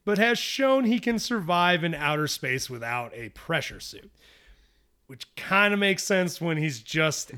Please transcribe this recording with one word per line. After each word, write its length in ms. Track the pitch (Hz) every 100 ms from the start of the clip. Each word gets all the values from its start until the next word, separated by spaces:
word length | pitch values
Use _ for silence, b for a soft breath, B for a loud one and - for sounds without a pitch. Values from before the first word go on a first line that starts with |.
but 140 | - 202
has 200 | 226 240
shown 460 | - - 269 269
he 160 | 240 233
can 180 | 240 226
survive 680 | - 233 170 175 175 180 170
in 80 |
outer 340 | 156 147 151 151
space 420 | - 135 131 131
without 440 | 123 117 123 117 117
a 140 | 113
pressure 500 | - - 160 - 101
suit. 320 | - - - _ b b b b b b b _ _
Which 260 | 127 - -
kinda 400 | - 190 202 202
makes 260 | 202 190
sense 380 | - 196 180 -
when 160 | 170 156
he's 240 | 156 123
just 500 | - 156 156 143 -